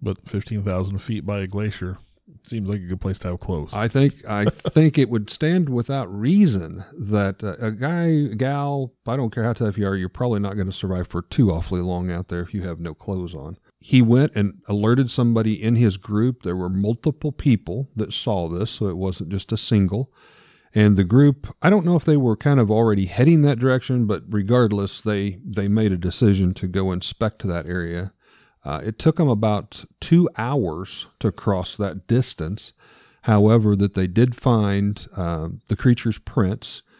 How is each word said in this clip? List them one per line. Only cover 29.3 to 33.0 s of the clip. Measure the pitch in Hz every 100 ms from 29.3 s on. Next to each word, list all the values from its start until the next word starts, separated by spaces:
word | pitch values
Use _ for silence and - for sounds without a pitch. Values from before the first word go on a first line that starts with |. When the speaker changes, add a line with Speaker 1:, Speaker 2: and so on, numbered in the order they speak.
| 107 110 104 - - - -
Speaker 2:
two | - 170 175 -
hours | 113 143 92 78 98 - - _
to | 107
cross | - - 95 90 -
that | 101 90 -
distance. | 120 127 - 80 104 - _ _ _